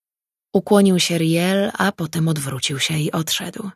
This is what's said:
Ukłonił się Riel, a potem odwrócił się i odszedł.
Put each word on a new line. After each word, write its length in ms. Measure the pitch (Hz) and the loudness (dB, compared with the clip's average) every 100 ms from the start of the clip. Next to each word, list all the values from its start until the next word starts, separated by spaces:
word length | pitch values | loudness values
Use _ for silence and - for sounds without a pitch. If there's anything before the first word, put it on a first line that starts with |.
| _ _ _ _ _ | _ _ _ _ _
Ukłonił 440 | 196 - 208 196 180 | -2 4 6 6 4
się 200 | - 170 | 2 0
Riel, 520 | 165 165 180 196 202 | 2 2 0 0 -2
a 180 | - 190 | -2 -2
potem 360 | - 160 165 160 | -2 -6 -2 0
odwrócił 500 | 143 135 131 - 135 | 0 -4 -6 -4 -4
się 200 | - 156 | -4 -2
i 140 | 151 | -2
odszedł. 580 | - 160 - 180 - 190 | -2 -4 -4 -6 -10 -12